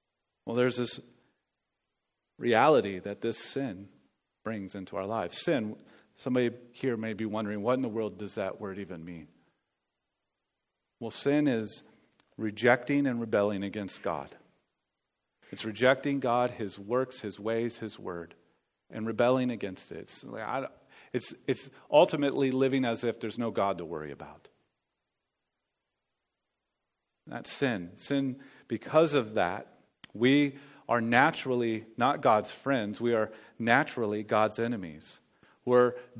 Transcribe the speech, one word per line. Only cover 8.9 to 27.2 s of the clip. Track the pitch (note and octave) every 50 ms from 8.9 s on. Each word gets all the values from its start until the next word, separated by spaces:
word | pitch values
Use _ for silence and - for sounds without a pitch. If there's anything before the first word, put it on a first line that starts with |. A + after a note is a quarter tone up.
| F#2 E2 D#2+
mean? | F2 F2 D#2+ D2+ - _ _ _ _ _ _ _ _ _ _ _ _ _ _ _ _ _ _ _ _ _ _ _ _ _ _ _ _ _ _ _ _ _ -
Well, | A#2 A2+
sin | - - - C#3+ C#3+ D3+ D3+
is | C#3+ B2 A2+ A2 G2+ - - - _ _ _ _ _ _ _ _ _ _
rejecting | - A2 G#2+ G#2 G#2+ A#2 A#2+ B2 B2+ - - C#3+ C#3+ C#3+
and | C3+ A#2+ A#2
rebelling | A#2 A2 A#2 G#2 G2+ G#2 G#2 F#2+ G2
against | G2+ F#2+ G#2+ G2+ F#2+ - -
God. | - G2 E2 C#2+ C#2 - - - _ _ _ _ _ _ _ _ _ _ _ _ _ _ _ _ _ _ _ _ _ -
It's | - G2 -
rejecting | A2 G#2 G2+ B2+ B2+ C3+ C3+ - D3 C#3 C#3
God, | B2+ B2 A#2 B2 B2 B2
his | A#2+ - A2+ G2 -
works, | - G2+ G2+ A#2+ B2+ C3 B2+ - -
his | - G#2 F#2+ -
ways, | G2+ A2 A2+ A2+ A#2 A#2 -
his | - A2+ G#2+ -
word, | - G2 F#2 F2+ E2+ E2+ E2 - _ _ _ _ _ _ _ _ _ _ -
and | - A#2 G#2+
rebelling | A2+ G#2+ G2+ A#2+ B2 C3 C3 B2+ B2
against | A#2+ G#2 G2+ G2 F#2 - - - -
it. | E2
It's, | - - - - -
like, | B2 A2+ A2 A2
I, | - A#2 C3+ C3 - - - _ _ - - - - -
it's, | B2 - - - - -
it's | - B2+ - - C#3+ - - - -
ultimately | C#3+ D3 F3 - - D3 C#3+ C#3 - C3+ C#3 C3
living | B2+ C3 C3+ C3 C3 C3+ B2+
as | A#2+ A2+ G#2+ -
if | A#2 A2 -
there's | A#2 A2 G2+
no | - A#2+ A2+
God | G2 A2+ G2 G2 F#2+
to | E2 F2
worry | D#2+ E2+ D#2 D2+ D2
about. | C#2 - E2 D2 D2+ D#2 _ - _ _ _ _ _ _ _ _ _ _ _ _ _ _ _ _ _ _ _ _ _ _ _ _ _ _ _ _ _ _ _ _ _ _ _ _ _ _ _ _ _ _ _ _ _ _ _ _ _ _ _ _ _ _